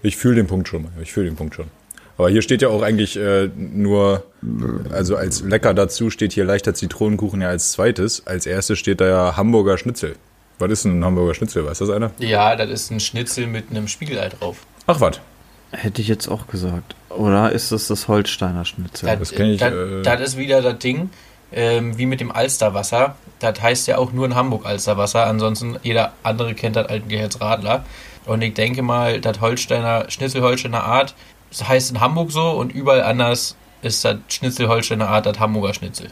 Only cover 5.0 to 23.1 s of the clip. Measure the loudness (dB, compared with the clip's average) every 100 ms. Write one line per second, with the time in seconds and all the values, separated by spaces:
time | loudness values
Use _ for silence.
5 | 0 0 0 -2 0 2 4 4 2 2
6 | -2 0 -2 0 2 2 0 -2 -4 -2
7 | 0 0 -2 -2 -2 -2 -2 0 0 0
8 | -2 -2 -6 -6 -2 -4 -2 -2 0 2
9 | 4 4 4 2 4 4 4 2 -2 -6
10 | -8 -10 _ _ _ _ -2 0 2 2
11 | 2 2 2 0 -2 -2 -4 -2 -2 0
12 | -2 -4 0 2 4 2 -2 -4 -6 -4
13 | -4 -4 -6 -4 -4 -6 -6 -6 -6 -8
14 | -6 -4 -6 -6 -8 -8 -18 -8 0 2
15 | 2 0 -14 -20 -20 -20 -16 -6 -4 -4
16 | -2 -2 -2 -6 -6 -6 -4 -6 -8 -20
17 | -14 0 4 6 4 2 -2 -4 -2 -4
18 | 2 2 2 -2 -4 -2 -6 -6 -10 -6
19 | -2 -2 -2 0 2 2 2 0 -4 -2
20 | 0 0 -2 -6 2 4 4 0 -4 -2
21 | -4 -10 -20 -20 -12 -2 0 2 -2 -2
22 | -2 -2 -4 -2 0 2 0 0 -2 2
23 | 2